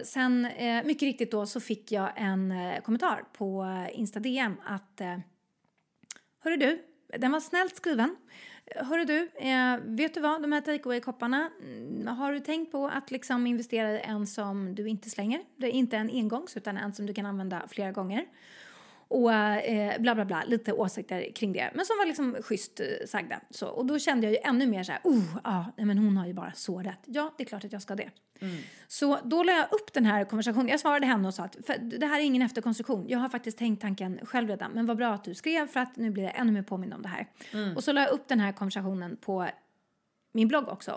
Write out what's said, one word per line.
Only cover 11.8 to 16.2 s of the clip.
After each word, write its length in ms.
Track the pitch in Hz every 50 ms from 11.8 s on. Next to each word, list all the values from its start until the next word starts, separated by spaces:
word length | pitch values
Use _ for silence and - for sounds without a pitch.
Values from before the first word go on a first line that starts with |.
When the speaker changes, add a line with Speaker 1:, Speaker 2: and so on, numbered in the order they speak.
| 113 135 - - - -
Speaker 1:
har 260 | 254 240 277 277 285
du 60 | 285
tänkt 320 | 285 294 311 320 330 320
på 160 | - 277 277 285
att 240 | - 277 277 -
liksom 360 | - 254 - - 254 247 247 240
investera 440 | 240 233 233 240 - 226 220 214 214 214
i 20 |
en 260 | - 214 214 208 208 202
som 480 | - - 208 202 196 202 196 185 185
du 120 | 202 208 214
inte 220 | 220 202 - 226
slänger? 320 | - - 202 214 240 330 - - _ -
Det 100 | 262 240
är 40 |
inte 260 | 233 262 254 233 247 214
en 120 | 214 226
engångs, 480 | 233 254